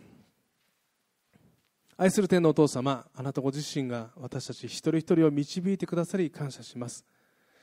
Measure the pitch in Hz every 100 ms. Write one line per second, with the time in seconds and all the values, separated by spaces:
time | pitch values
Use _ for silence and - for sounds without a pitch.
0 | - - _ _ _ _ _ _ _ _
1 | _ _ _ _ _ _ _ _ _ -
2 | 185 208 190 180 160 147 147 131 131 127
3 | - - 135 139 135 143 147 151 127 120
4 | 113 - 127 135 - 123 117 - 160 160
5 | - 170 156 143 147 185 180 196 180 170
6 | 165 196 156 - 143 - 117 123 120 -
7 | _ _ _ _ _ _